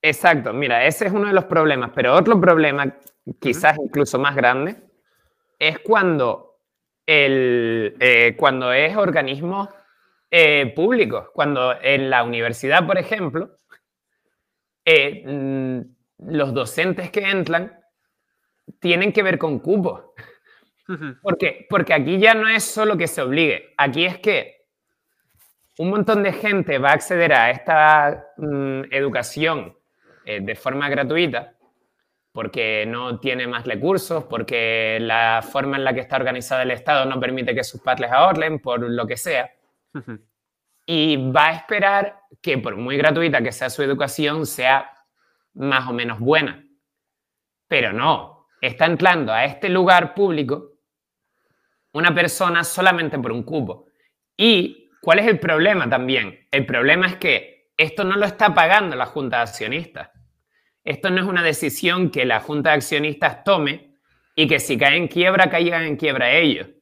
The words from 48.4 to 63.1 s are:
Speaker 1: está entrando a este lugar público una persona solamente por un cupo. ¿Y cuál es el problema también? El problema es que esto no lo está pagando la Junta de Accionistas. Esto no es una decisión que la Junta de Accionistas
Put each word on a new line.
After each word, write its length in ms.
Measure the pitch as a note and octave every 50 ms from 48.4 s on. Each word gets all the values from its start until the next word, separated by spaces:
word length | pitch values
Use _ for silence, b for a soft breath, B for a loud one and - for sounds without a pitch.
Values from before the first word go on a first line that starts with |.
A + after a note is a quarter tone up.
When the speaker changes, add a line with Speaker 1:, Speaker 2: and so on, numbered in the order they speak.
| _ _ _ _
Speaker 1:
está 260 | - B2+ A#2+ - D#3+
entrando 460 | E3 F3 C#3 F3 F#3 F3+ E3 C#3 G#2+ A2
a 120 | A2+ B2+
este 240 | C#3+ - - - G3
lugar 460 | F3+ F#3 F#3 F3+ F#3 F3 E3+ - -
público 580 | G3 G3+ F#3+ E3 D3+ C#3+ A#2+ C#3+ D#3 - - _ _ _ _ _ _ _ _ _ _ _ _ _ _ _ _ _ _ _ _ _ _ _ _ _
una 220 | D3 E3 F3 D#3+
persona 480 | F3 E3+ E3+ - - F#3+ F3 E3+ E3+ E3
solamente 560 | - - - F#3 F#3 F3+ E3+ E3 D3 - C#3+
por 140 | A#2 A#2+ A#2
un 100 | A#2+ A#2
cupo. 440 | - D#3+ D#3 B2+ F#2+ F2+ - _ _ _ _ _ _ _ _ _ _ _
¿Y 540 | - G3+ A#3 A3+ F#3 F3+ - - - _ _ _ _
cuál 200 | - - E3 G3
es 60 | G#3
el 120 | A#3 G#3+ D#3
problema 500 | - E3+ D#3+ D#3 E3 G3+ G#3 F#3 D3 A#2+
también? 580 | C3+ B2+ B2+ B2+ C3 B2 A2 G2 - _ _ _
El 160 | - C#3 C3
problema 400 | - B2+ A#2+ B2 C#3 D#3 F3 F#3
es 100 | F3+ F3+
que 540 | - - F3 C3 G2 - - _ _ _ _ _
esto 280 | - D#3 D3+ D#3 - G3+
no 120 | F#3 G3
lo 100 | G3+ G#3
está 260 | G3 G3 - A3 G#3 D#3
pagando 420 | F#3 E3 E3 F#3+ G#3+ G3+ F3 C#3+
la 100 | B2+ B2
Junta 320 | - - D3+ C3+ B2+ B2 A#2+
de 40 | A#2
Accionistas. 680 | G#2+ - - G#2+ A2 C3 D#3 E3+ - _ - - _ _ _ _ _ _ _ _ _ _ _ _ _ _ _ _
Esto 260 | - D3 - - F#3+
no 100 | F3+ F#3
es 60 | F3+
una 160 | G3 F#3 F3+ E3+
decisión 680 | D#3+ D3+ - - D3 - - - F3 F3 F#3 F#3 E3
que 140 | - C#3 B2+
la 160 | B2+ A#2 A2
Junta 300 | - - D3+ D3 C3+ D#3
de 60 | D3+
Accionistas 680 | D3 - - D#3+ D3 D3+ D#3